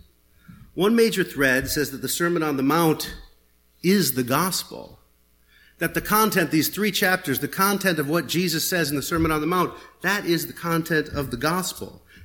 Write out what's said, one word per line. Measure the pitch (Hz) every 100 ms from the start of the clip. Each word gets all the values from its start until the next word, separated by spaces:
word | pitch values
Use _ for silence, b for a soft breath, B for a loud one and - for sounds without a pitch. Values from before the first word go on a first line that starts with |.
| - _ _ B B B B -
One | 196 233
major | 226 190
thread | 170 135 135 127 123
says | 151 131
that | 131
the | 127
Sermon | - 170 175
on | 156 135
the |
Mount | 135 160 160 151 - - - _ _ _ _ _
is | 170 202 139
the | 127
gospel. | 123 139 185 - - 127 - - _ _ _ _ b b b -
That | 165 165
the |
content, | - 214 220 185 156
these | 160 -
three | - 208
chapters, | - 190 185 - 123
the | 143
content | - 196 202 190 160
of | 143
what | 170 127
Jesus | 156 185 156 -
says | 180 147
in | 147
the |
Sermon | - 170 160
on | 156
the | 156
Mount, | 180 156 B B _
that | 180 202 170
is | 165 170
the |
content | - 170 165 160 156 147
of | 147 135
the | 120
gospel. | 147 180 180 - 92 - B B